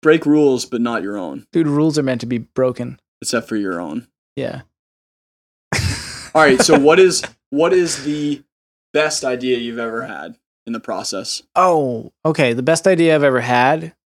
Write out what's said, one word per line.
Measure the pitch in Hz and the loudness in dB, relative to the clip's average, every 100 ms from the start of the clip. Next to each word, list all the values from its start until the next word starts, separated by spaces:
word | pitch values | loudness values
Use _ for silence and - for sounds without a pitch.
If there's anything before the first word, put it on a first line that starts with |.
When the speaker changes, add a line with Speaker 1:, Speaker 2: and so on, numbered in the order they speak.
Speaker 1:
Break | 156 156 143 | 4 4 4
rules, | 151 147 127 - | 4 4 2 -2
but | 120 | -4
not | 120 117 | -2 -4
your | 92 104 | -6 -8
own. | 87 71 - | -10 -12 -6
Speaker 2:
Dude, | 170 156 | -2 0
rules | 147 156 151 | 2 2 0
are | |
meant | 135 123 | -2 -2
to | 120 | -4
be | 120 | -6
broken. | 113 - 127 120 120 127 _ _ | -6 -2 -2 -2 -10 -12 _ _
Speaker 1:
Except | - 120 - | -6 -6 -4
for | 110 | -6
your | 98 87 | -4 -6
own. | 85 76 117 _ _ - | -6 -10 -12 _ _ -10
Speaker 2:
Yeah. | 131 - - _ _ _ _ _ _ _ _ _ _ - - - - - - | -10 -10 -18 _ _ _ _ _ _ _ _ _ _ -6 -6 -8 -12 -18 -4
Speaker 1:
All | 156 | 4
right. | 151 127 | 4 6
So | - 151 | 4 6
Speaker 2:
<laughs> | |
Speaker 1:
what | 139 170 | 6 6
is, | 185 - - _ _ | 6 4 -8 _ _
what | 139 165 | 0 2
is | 185 170 135 | 2 0 -4
the | 139 151 147 139 _ _ _ _ _ | -6 -6 -4 -6 _ _ _ _ _
best | 151 151 - | -2 -2 -2
idea | 135 127 127 123 | -4 -4 -2 -2
you've | 117 117 | -4 -8
ever | 113 113 - | -6 -8 -10
had | 90 78 - _ _ - | -12 -14 -18 _ _ -10
in | |
the | 117 | -10
process? | - 95 95 98 95 - _ - | -8 -8 -6 -8 -8 -10 _ 0
Speaker 2:
Oh, | 185 165 139 117 - _ | 2 2 0 -6 -10 _
okay. | 160 156 135 | -4 0 2
The | 117 | 2
best | 131 160 196 | 0 2 2
idea | 180 165 | 2 2
I've | 156 | 4
ever | 143 127 | 2 0
had. | 120 123 127 160 160 _ | 0 2 2 2 -4 _